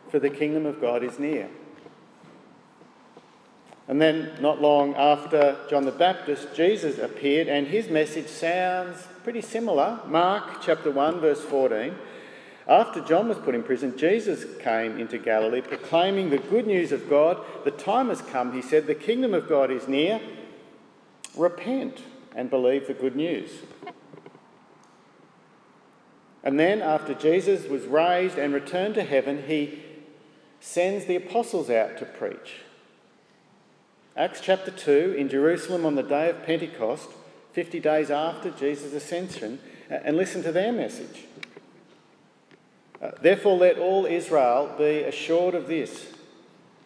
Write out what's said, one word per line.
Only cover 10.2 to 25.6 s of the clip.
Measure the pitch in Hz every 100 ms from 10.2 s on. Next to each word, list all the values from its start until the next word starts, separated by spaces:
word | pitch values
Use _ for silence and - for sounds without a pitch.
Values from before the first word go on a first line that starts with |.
| 180 208 - -
chapter | - 160 156
one, | 139 151 175
verse | 156 139
fourteen. | - 139 131 110 131 190 - - - - - - -
After | 175 226 170
John | 131 165 233
was | 208
put | - 120
in |
prison, | 113 123 135 117
Jesus | 160 220 214 151 - -
came | 127 113 113 110
into | 113 117
Galilee, | 113 110 110 127
proclaiming | 131 139 - 165 185 196 185
the | 139
good | - 214 214
news | 190 160
of | 139 -
God. | 143 160 180 - -
"The | 143
time | 143 - 233 254
has | 156
come," | - 127 123
he | 127
said, | 123 151 151
"the | 151
kingdom | - 240 254
of | 180 -
God | 147 135
is | 127 131
near. | 135 160 220 - - - - - - _ _ _ _ -
Repent | - 170 175 220 262 - - - - - 117
and | 127
believe | 131 127 139 139
the |
good | 135 131 127
news." | 165 127 - - - - - - - - - - _ _ _ _ _ _ _ _ _ _ _ _